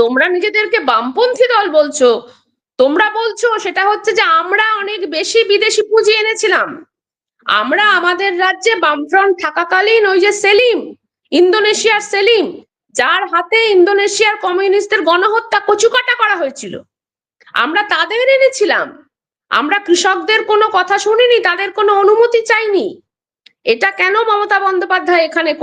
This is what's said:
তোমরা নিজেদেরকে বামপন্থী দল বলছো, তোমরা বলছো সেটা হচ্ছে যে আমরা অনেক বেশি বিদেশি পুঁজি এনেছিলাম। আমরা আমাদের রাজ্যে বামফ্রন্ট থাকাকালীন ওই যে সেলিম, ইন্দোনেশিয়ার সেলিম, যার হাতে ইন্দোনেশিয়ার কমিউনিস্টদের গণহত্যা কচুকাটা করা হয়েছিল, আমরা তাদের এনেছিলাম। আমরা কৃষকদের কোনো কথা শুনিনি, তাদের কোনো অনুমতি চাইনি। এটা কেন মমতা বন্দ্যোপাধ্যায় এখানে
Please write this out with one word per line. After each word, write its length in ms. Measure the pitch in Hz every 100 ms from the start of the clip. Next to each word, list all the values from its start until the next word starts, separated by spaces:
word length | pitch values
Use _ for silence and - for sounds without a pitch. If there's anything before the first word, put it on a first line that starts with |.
তোমরা 260 | 233 254 349 359
নিজেদেরকে 420 | 403 415 427 - 277
বামপন্থী 560 | 226 247 262 494 480 494
দল 120 | 453 403 311
বলছো, 300 | 294 - 247 220 - - _ _ _ -
তোমরা 280 | 269 320 427 427
বলছো 300 | 453 415 480 440
সেটা 180 | 381 359 392
হচ্ছে 200 | 415 403 403
যে 60 | 381 330
আমরা 260 | 349 403 440 427
অনেক 180 | 392 415 339 311
বেশি 240 | 403 453 403
বিদেশি 320 | 403 440 440 427
পুঁজি 220 | 440 415 440
এনেছিলাম। 460 | 427 440 392 330 190 269 - _ _ _ _ _ -
আমরা 380 | 202 233 349 415 370
আমাদের 320 | 349 359 392 349
রাজ্যে 280 | 370 370 440 440
বামফ্রন্ট 500 | 320 294 302 381 392 359
থাকাকালীন 600 | 320 311 349 370 415 453 403
ওই 60 | 381
যে 80 | 403 403
সেলিম, 360 | 392 415 494 370 - - _ _ _
ইন্দোনেশিয়ার 680 | 294 359 427 427 427 440 415 415
সেলিম, 340 | 392 403 453 240 - - _ _
যার 280 | - 254 359 381
হাতে 260 | 339 349 453 453 381
ইন্দোনেশিয়ার 600 | 349 403 403 403 427 415
কমিউনিস্টদের 560 | 370 359 392 403 403 277 320
গণহত্যা 500 | 349 403 440 440 415 403
কচুকাটা 460 | 415 453 494 494 480
করা 160 | 427 381
হয়েছিল, 340 | 277 254 202 - - _ _ _ _ _ _
আমরা 280 | - 247 370 415
তাদের 300 | 330 330 440 523 539
এনেছিলাম। 500 | 539 - 381 226 147 - _ _ _ _ -
আমরা 280 | 214 294 403 403
কৃষকদের 540 | 349 381 381 320 440 -
কোনো 160 | 427 427 392
কথা 200 | 359 403 403
শুনিনি, 300 | 440 494 466 359
তাদের 200 | 349 392 381
কোনো 140 | 403 403
অনুমতি 380 | 403 440 466 466 453
চাইনি। 360 | 440 440 392 208 - _ _ _ _ _ _ -
এটা 160 | 233 381 392
কেন 140 | 370 427 453
মমতা 300 | 415 415 403
বন্দ্যোপাধ্যায় 640 | 392 370 370 370 311 349 320
এখানে 240 | 330 320 302